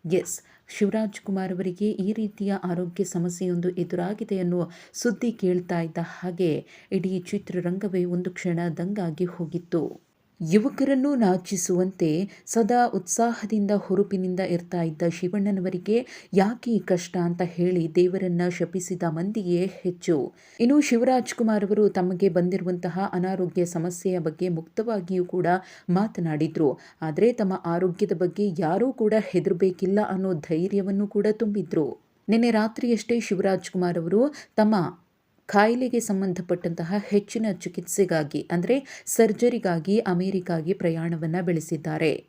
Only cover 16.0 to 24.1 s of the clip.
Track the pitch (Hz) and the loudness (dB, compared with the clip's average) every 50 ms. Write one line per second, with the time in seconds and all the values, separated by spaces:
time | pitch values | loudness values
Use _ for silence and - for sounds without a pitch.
16 | 254 - - - - - - 196 190 208 247 - - 240 233 196 - - 190 175 | 0 -4 -16 -20 -14 0 2 4 4 4 0 -4 -2 0 0 0 2 2 0 0
17 | 175 - - 185 170 170 175 175 185 175 175 175 175 180 185 175 165 160 156 180 | 0 -4 -2 -2 0 0 0 -2 -4 -4 0 0 0 2 2 2 0 2 4 4
18 | 180 180 180 185 185 185 175 170 175 180 175 - 170 170 175 190 180 - 185 175 | 4 4 2 0 -2 0 0 0 0 0 0 -2 -4 -2 -2 -6 -4 -4 -6 -2
19 | 180 165 156 165 175 202 220 226 190 175 175 175 180 190 - - - 180 175 175 | -2 -2 -2 -2 -4 -4 -4 -4 0 0 0 2 0 -2 -4 -4 -6 -6 -6 -4
20 | - - 170 143 120 - - _ _ - - - 233 240 285 302 294 - 247 233 | 0 0 2 2 0 -4 -6 _ _ -20 -2 2 4 6 6 6 6 4 4 4
21 | 240 262 254 247 240 - - - 233 220 214 208 214 190 208 202 214 196 - 196 | 4 4 4 2 2 -2 -4 -2 0 2 2 2 2 2 4 4 4 4 4 2
22 | 180 180 190 175 196 196 165 180 175 180 190 190 175 180 180 175 180 180 165 180 | 0 0 2 2 2 4 4 4 2 2 0 -2 -2 -2 -4 -2 -4 -4 -2 -2
23 | 196 202 - 180 180 185 190 190 185 175 - 185 175 170 175 170 160 180 175 - | -4 -2 -2 -2 -2 0 0 -2 -2 -2 0 0 -2 0 0 -4 -4 -4 -6 -4
24 | - 196 | -2 -2